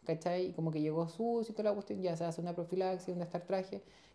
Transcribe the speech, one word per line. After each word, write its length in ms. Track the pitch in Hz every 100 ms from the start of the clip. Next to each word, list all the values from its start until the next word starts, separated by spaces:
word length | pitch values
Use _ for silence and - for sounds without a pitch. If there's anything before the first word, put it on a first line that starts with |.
| -
¿cachai? 400 | 160 175 180 185
Y 60 |
como 180 | 170 160
que 100 | 156
llegó 280 | 151 156 165
sucio 440 | 165 233 233 226
y 20 |
toda 160 | 214 208
la 40 |
cuestión, 260 | 202 196 202
ya 160 | 180 165
se 80 |
hace 160 | 170 165
una 140 | 175
profilaxis, 580 | 175 170 185 185 180 185
un 60 | 175
destartraje, 640 | 170 175 175 190 190 196 - - -